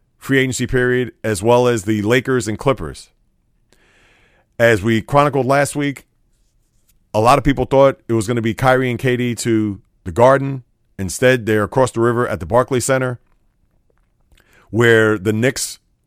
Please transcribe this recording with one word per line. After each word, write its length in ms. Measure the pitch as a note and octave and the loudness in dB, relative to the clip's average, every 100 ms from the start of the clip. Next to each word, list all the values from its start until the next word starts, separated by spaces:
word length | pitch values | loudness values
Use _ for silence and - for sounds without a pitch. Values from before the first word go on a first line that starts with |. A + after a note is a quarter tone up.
| _ _ | _ _
free 200 | - C3+ | -2 0
agency 280 | C3 A#2+ B2 | 0 -2 -2
period, 460 | C3 B2 B2+ B2 - | 0 0 0 -4 -6
as 200 | A2 G#2 | -6 -2
well 260 | G#2+ A#2+ B2 | 2 2 2
as 160 | A#2 | 0
the 180 | F#2+ A2 | -2 -2
Lakers 460 | G2+ B2+ B2+ B2+ G#2+ | 0 0 0 -4 -4
and 100 | G#2+ | -4
Clippers. 520 | C#3 B2 D#2+ C2 - _ _ _ _ _ _ _ _ _ _ _ _ _ _ - | -2 -2 -6 -14 -20 _ _ _ _ _ _ _ _ _ _ _ _ _ _ 0
As 240 | A#2 A2+ | 2 2
we 200 | G#2 A2+ | 2 -2
chronicled 440 | - C#3+ D3 C#3+ B2 | 0 0 2 0 0
last 300 | C#3 C#3 D3 | 0 -2 -4
week, 300 | C#3+ C3 _ _ _ _ _ _ _ _ _ _ _ | -6 -8 _ _ _ _ _ _ _ _ _ _ _
a 60 | G#2+ | 0
lot 180 | A2+ C#3 | 2 2
of 60 | |
people 220 | B2+ B2+ B2+ | 2 -2 0
thought 340 | C3+ C#3 C3 - | 4 4 2 -4
it 60 | |
was 120 | A2+ G2+ | -4 -2
gonna 160 | A#2+ | -4
be 120 | A2+ | -4
Kyrie 360 | G#2+ C3+ C3 B2+ | -2 0 2 0
and 80 | A#2 | -2
K 180 | C3+ B2 | -2 -2
D 180 | B2 A2+ | -2 -4
to 440 | A#2+ A2+ G#2+ G2 _ _ | -2 0 -2 -6 _ _
the 80 | - | -8
Garden. 520 | E2+ B2 C3+ C#3 C3+ - _ _ - | 2 4 4 0 -8 -14 _ _ -10
Instead, 480 | F#2+ - B2+ B2+ G#2 | -8 0 2 2 0
they're 180 | G#2+ | 0
across 280 | G2+ - B2+ | 0 0 0
the 80 | A2+ | 0
river 260 | A#2 A#2 A#2+ | 0 0 -2
at 140 | G2 | -6
the 60 | E2+ | -2
Barclays 380 | A#2 B2+ B2+ | 0 0 -2
Center, 360 | A2+ C3 B2+ B2 _ _ _ _ _ _ _ _ _ _ _ _ _ _ _ | 0 -2 -2 -8 _ _ _ _ _ _ _ _ _ _ _ _ _ _ _
where 460 | G2+ A#2+ A2+ A2 G#2+ | 0 4 4 4 0
the 160 | F#2 | -2
Knicks 460 | G#2+ B2 - - - _ _ | 0 -2 -2 -8 -12 _ _